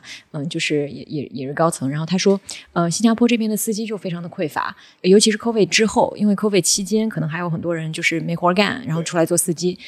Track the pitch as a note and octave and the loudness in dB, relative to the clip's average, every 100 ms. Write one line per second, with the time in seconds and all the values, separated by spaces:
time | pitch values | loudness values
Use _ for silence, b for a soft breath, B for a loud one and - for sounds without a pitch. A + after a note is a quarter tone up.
0 | B B - D#3 D3 E3 - D3 C#3+ C#3 | B B -12 -8 -6 -4 -2 0 -2 -8
1 | - D3+ B2 C3 C3+ C#3+ E3 - C3+ D3 | -10 -8 -8 -8 -6 0 0 0 -4 -4
2 | D#3+ F#3 G3 G3 B B B F3+ E3+ E3 | -2 0 2 2 B B B -2 0 2
3 | A3+ A3+ A#3+ A#3 A3 G#3+ - G#3 A3 G#3+ | 2 4 2 2 0 -2 -2 -4 -6 -6
4 | F#3+ F3 E3+ - E3 - - b b _ | -6 -8 -8 -6 -4 -4 -6 b b _
5 | F#3 G3 A3 G#3 A#3 A3+ F#3 - G#3+ B3 | 6 6 6 2 0 2 2 2 2 2
6 | - - G#3 G3 G#3+ G3 D#3+ - F#3 G#3+ | 0 2 2 2 2 2 2 0 0 0
7 | A3 F#3+ D#3+ E3 F3 E3 E3+ E3 D#3+ D#3+ | 0 -2 -4 -4 -4 -4 -2 -4 -4 -4
8 | E3 E3+ D#3+ E3+ F3 F3+ G3 - A2 D#3+ | -2 -2 -2 0 2 4 2 0 -4 -4
9 | D#3+ F3+ E3 F3 - D#3+ F3 F#3 | -2 0 2 2 0 -2 -2 -4